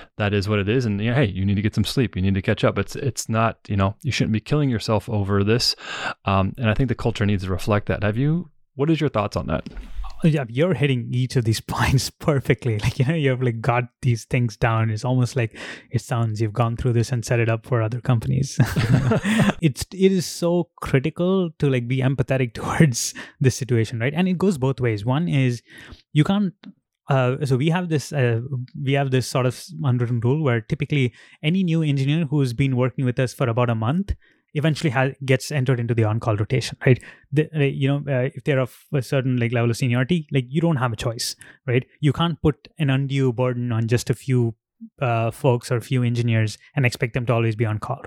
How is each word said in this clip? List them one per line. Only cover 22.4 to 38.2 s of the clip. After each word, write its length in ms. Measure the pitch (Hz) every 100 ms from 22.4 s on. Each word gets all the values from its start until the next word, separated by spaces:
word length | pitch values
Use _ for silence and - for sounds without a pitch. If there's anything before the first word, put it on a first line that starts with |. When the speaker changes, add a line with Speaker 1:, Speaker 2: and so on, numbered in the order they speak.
| 127
Speaker 2:
<laughs> 60 | -
towards 540 | - - 165 117 - - - -
this 160 | 135 -
situation, 440 | 117 120 110 117
right? 140 | 120 151
And 120 | 185
it 100 | 175
goes 200 | 185 156
both 220 | 131 131
ways. 240 | 120 107
One 240 | 110 135 175
is 340 | 147 127 120 - - - - _
you 100 | 147
can't, 300 | 151 196 196 - - - _ _ -
uh, 340 | 139 123 131 143
so 120 | 127
we 120 | 160
have 200 | 170 180
this, 220 | 156 -
uh, 300 | 147 120 113 127 131 127 147
we 140 | 135
have 180 | 139 139
this 160 | 131 120
sort 180 | 139 123
of 180 | - - 156
unwritten 360 | 147 123 120 120
rule 240 | 120 151
where 180 | 147 117
typically 520 | - 156 143 147 123 - - -
any 200 | 151 190
new 180 | 180 165
engineer 420 | 156 139 135 156 151
who's 280 | 147 135
been 220 | 113 139 123
working 280 | 127 -
with 160 | 127 123
us 140 | 127
for 140 | - 127
about 220 | 117 120
a 60 | 113
month 380 | 110 170 196 - _ _ _
eventually 380 | 156 156 143 160
ha-, 200 | 127 135 - 131
gets 260 | 131 -
entered 280 | 147 127 123
into 160 | 117 117
the 80 |
on-call 340 | 107 110 - 104
rotation, 400 | 107 127 - - -
right? 180 | 123 - - _
The, 180 | 139 156 156
uh, 40 |
you 240 | 139 147 135
know, 100 | 143 143
uh, 220 | 131